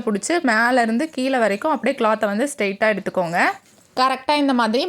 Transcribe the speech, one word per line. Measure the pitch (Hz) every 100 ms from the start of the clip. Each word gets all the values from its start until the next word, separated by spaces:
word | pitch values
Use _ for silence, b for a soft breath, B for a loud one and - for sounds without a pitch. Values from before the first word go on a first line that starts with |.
| 233
புடிச்சு | 202 - 339 262
மேல | 220 240 254 226
இருந்து | 226 311 262
கீழே | 262 262
வரைக்கும் | 214 202 311
அப்படியே | 285 - 269
கிளாத்தை | 220 214 214
வந்து | 208 277
ஸ்ட்ரெயிட்டா | - 202 196 220
எடுத்துக்கோங்க. | 202 - 185 170 175 294 392 _ _ _ -
கரெக்டா | 262 262 - 294
இந்த | 277 247
மாதிரி | 220 240